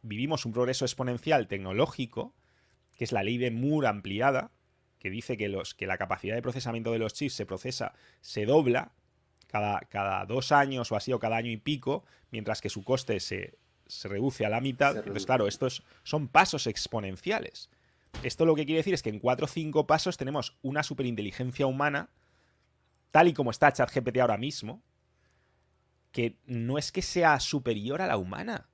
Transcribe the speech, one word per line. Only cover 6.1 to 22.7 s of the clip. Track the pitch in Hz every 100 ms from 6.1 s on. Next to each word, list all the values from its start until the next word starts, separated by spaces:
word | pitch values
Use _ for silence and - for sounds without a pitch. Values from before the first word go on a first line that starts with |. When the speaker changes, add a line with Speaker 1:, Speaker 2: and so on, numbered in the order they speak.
| 92 98 113
Speaker 1:
de |
procesamiento | 127 127 123 117 113
de | 113
los | 110
chips | - 147 -
se | 104
procesa, | 95 123 127 104 _ - _
se | - - 107
dobla | 151 131 123 - _ _ _ _ _ _
cada, | 107 104 101
cada | - 101 98 95 95
dos | 127 -
años | 147 139 131 117
o | 107
así, | -
o | 123
cada | 113 113
año | 117
y | 110
pico, | 139 147 139 151 _ _ _
mientras | 113 104 110
que | 98
su | -
coste | 98 131 - 104
se, | - 95 90 _ _ _ _
se | - 98
reduce | 98 135 - 107
a |
la | 113
mitad. | 135 120 139
Speaker 2:
Se | 110
Speaker 1:
Entonces, | 104
Speaker 2:
reduce. | 104 98
Speaker 1:
claro, | 127 104
estos | - 131 - _ _
son | - 151 135
pasos | - 185 147 123
exponenciales. | - - 113 98 92 180 220 - - - _ _ _ _ -
Esto | 127 -
lo | 160 156
que | 143
quiere | 160
decir | 180 175
es |
que | 113
en | 104
cuatro | 123 127 156
o |
cinco | - 156 151 147
pasos | 160 185 -
tenemos | 135 147 - _
una | 131 147
superinteligencia | 151 135 127 110 104 - 127 123 139
humana, | 131 147 143 - _ _ _ _ _ _